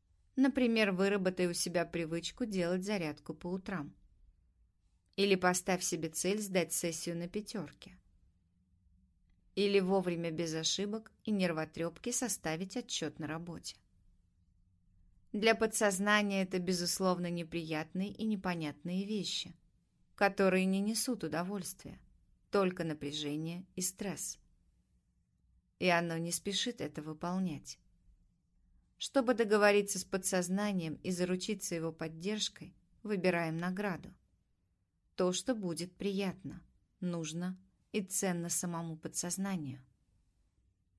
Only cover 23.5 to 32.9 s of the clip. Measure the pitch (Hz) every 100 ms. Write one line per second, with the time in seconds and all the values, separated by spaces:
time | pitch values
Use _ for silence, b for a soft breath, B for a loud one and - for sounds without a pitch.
23.5 | 175 185 - 185 - 202 - - - _
24.5 | _ _ _ _ _ _ _ _ _ _
25.5 | _ _ _ 180 170 170 165 170 170 202
26.5 | 190 247 233 147 156 151 156 175 185 185
27.5 | 139 - - _ _ - _ _ _ _
28.5 | _ _ _ _ _ - 277 233 226 220
29.5 | 208 208 208 202 190 - 190 - 185 175
30.5 | 190 208 190 160 - - 175 180 185 -
31.5 | 202 - 170 160 160 165 160 180 214 -
32.5 | - - - _